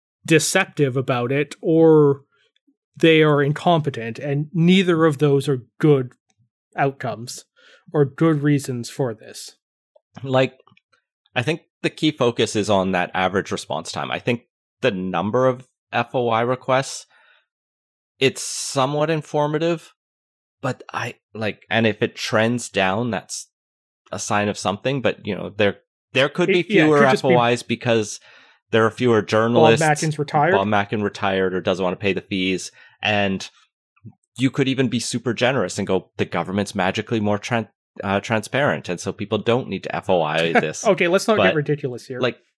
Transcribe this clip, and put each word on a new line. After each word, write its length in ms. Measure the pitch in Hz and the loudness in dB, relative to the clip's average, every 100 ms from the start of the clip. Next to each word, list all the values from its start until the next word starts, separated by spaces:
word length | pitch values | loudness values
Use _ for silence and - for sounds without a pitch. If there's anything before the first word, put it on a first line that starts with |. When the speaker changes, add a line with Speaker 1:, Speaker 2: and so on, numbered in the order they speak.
| _ _ | _ _
Speaker 1:
deceptive 720 | - 160 156 190 190 - 143 127 | 2 2 2 0 -2 0 -2 0
about 340 | 127 123 120 | -2 -2 0
it, 260 | 135 143 - | -2 -4 -6
or 640 | 190 160 160 156 147 139 _ _ _ _ _ _ _ - | 0 4 8 8 6 2 _ _ _ _ _ _ _ 2
they 280 | 170 160 | 4 6
are 180 | 156 143 | 6 4
incompetent, 800 | 143 151 - 170 151 123 113 117 | 2 0 2 2 0 -6 -8 -8
and 260 | 143 143 151 | -4 -4 -4
neither 520 | 170 170 185 180 165 | 0 4 4 4 4
of 140 | 160 135 | 2 2
those 300 | 151 139 135 | 2 2 0
are 160 | 135 - - | -4 -6 0
good 340 | 156 143 123 _ _ _ _ _ _ - | 4 4 2 _ _ _ _ _ _ -2
outcomes 680 | 143 139 127 107 123 - - _ _ _ _ | -2 -2 -8 -8 -10 -14 -18 _ _ _ _
or 120 | 156 | 0
good 380 | 143 - 165 156 | 0 2 2 2
reasons 460 | 147 143 135 123 117 | 2 0 -2 -8 -8
for 240 | - 131 | -6 -6
this. 440 | 107 - - - - _ _ _ _ _ - | -6 -14 -18 -18 -20 _ _ _ _ _ -14
Speaker 2:
Like, 360 | 135 131 131 - _ _ _ _ _ _ _ | -2 0 0 -4 _ _ _ _ _ _ _
I 80 | - | -6
think 200 | 120 165 _ _ | -4 -4 _ _
the 80 | 160 | -8
key 220 | - 156 | -2 -2
focus 440 | 151 120 117 113 110 | 0 0 0 -2 0
is 140 | 98 | 2
on 220 | 101 95 | 2 2
that 180 | 92 87 | 0 -2
average 380 | - 92 95 85 | -2 -2 -2 -4
response 420 | 95 - 76 - | -8 -6 -8 -8
time. 180 | - 69 | -8 -6
I 100 | 71 | -6
think 220 | 113 120 _ _ _ _ | -4 -4 _ _ _ _
the 120 | - | -4
number 540 | 98 92 87 98 120 131 | -2 -4 -2 -2 0 0
of 200 | 127 - _ _ | 0 -8 _ _
F 220 | 120 117 | -6 -4
O 140 | 135 120 | -2 0
I 120 | 113 | 0
requests, 640 | 120 127 - 131 135 - - _ _ _ _ _ _ _ _ _ _ - | 0 -4 -2 -2 -2 -10 -16 _ _ _ _ _ _ _ _ _ _ -2
it's 240 | 135 - | -2 -2
somewhat 680 | - - - 139 131 147 151 | -10 -10 -6 -2 -2 0 -2
informative, 840 | 160 - 151 147 151 165 165 - _ _ _ _ _ _ _ | -2 -4 -4 -2 -2 -2 -4 -8 _ _ _ _ _ _ _
but 220 | 135 123 - | -8 -8 -10
I, 240 | - 117 - _ | -10 -10 -12 _
like, 320 | 107 107 - - | -8 -8 -8 -4
and 180 | 107 113 | 0 0
if 140 | 101 | 0
it 140 | 110 | -4
trends 540 | - - 110 113 123 - | -4 -2 0 2 0 -4
down, 420 | 98 95 98 123 | -2 0 0 -4
that's 380 | 101 - - - _ _ _ _ _ - | -6 -8 -16 -16 _ _ _ _ _ -14
a 60 | 101 | -10
sign 300 | - 104 104 | -4 -2 -2
of 80 | 98 | -2
something, 460 | 101 98 131 139 | -4 -4 -4 -2
but, 240 | 110 - - | -2 -4 -6
you 80 | |
know, 160 | 90 90 | -8 -8
there, 280 | 101 101 92 _ _ _ | 0 0 -2 _ _ _
there 160 | 131 143 | 0 0
could 180 | 185 175 | 0 0
be 140 | 185 | 0
Speaker 1:
It, 100 | 165 | 2
yeah, 120 | 202 | 2
it 40 | 156 | 4
Speaker 2:
fewer 120 | 147 | 6
Speaker 1:
could 100 | 139 | 4
just 120 | 139 | 4
be 100 | 143 | 2
Speaker 2:
F 60 | 123 | 4
O 40 | |
Is 180 | 117 120 | 4 0
because 580 | - 117 123 117 107 - _ - _ _ _ | -4 -6 0 0 0 -8 _ -20 _ _ _
there 140 | 113 | 2
are 60 | 110 | 2
fewer 320 | - 123 113 | 2 2 2
journalists. 580 | 95 110 113 120 117 117 | 2 2 2 6 6 6
Speaker 1:
Bob 100 | 156 | 4
Mackin's 280 | 147 160 151 | 0 -2 -4
retired. 340 | 147 156 151 | -2 0 2
Speaker 2:
Bob 140 | 185 101 | 2 2
Mackin 360 | 104 101 110 | 0 0 -2
retired 520 | 101 - 101 95 95 | -4 -2 -2 0 0
or 60 | 92 | -2
doesn't 240 | 90 90 | -2 -2
want 80 | 92 | -2
to 80 | 90 | -2
pay 100 | 101 | -2
the 100 | 90 | -2
fees, 500 | - 98 95 90 - _ - - | -4 -4 -2 -4 -6 _ -20 -8
and 460 | 101 104 101 95 - _ _ _ _ _ 110 - _ - | -4 -2 -2 -4 -8 _ _ _ _ _ -20 -20 _ -4
you 140 | 127 | -2
could 160 | - 131 | 0 -2
even 220 | 127 131 | 0 -2
be 100 | 127 | -2
super 340 | - 123 123 | -4 -6 -4
generous 460 | 104 123 135 92 - | 0 0 0 -2 -4
and 80 | 98 | -2
go, 240 | 92 - - | -2 -4 -8
"The 80 | |
government's 500 | 101 92 85 95 98 | -6 -4 -4 -2 -4
magically 460 | 104 92 95 104 113 | -2 -2 -2 -4 -2
more 180 | 104 101 | -2 -2
tran-, 300 | - 120 107 _ _ - | -2 -4 -4 _ _ -10
uh, 160 | 101 98 | -4 -2
transparent, 720 | - 110 104 131 139 90 - | -2 -4 -2 -2 0 -2 -6
and 100 | 87 | -8
so 140 | - | -8
people 260 | - 104 107 | -8 -6 -4
don't 300 | 101 117 - | 0 -2 -2
need 160 | 95 | -8
to 100 | - | -8
F 160 | - - | -8 0
O 120 | 92 | 0
I 300 | 78 78 82 | 2 0 0
Speaker 1:
<laughs> 80 | 80 | 0
Speaker 2:
this." 240 | 76 76 | -2 -4
Speaker 1:
Okay, 220 | 226 185 175 | -2 0 2
let's 220 | 190 - | 0 0
not 80 | 214 | 2
get 140 | 196 | 2
Speaker 2:
But, 40 | |
Speaker 1:
ridiculous 520 | 165 147 147 139 120 - | 0 -2 -4 -4 -10 -12
here. 140 | 123 | -6
Speaker 2:
like, 180 | 123 117 _ | -4 -6 _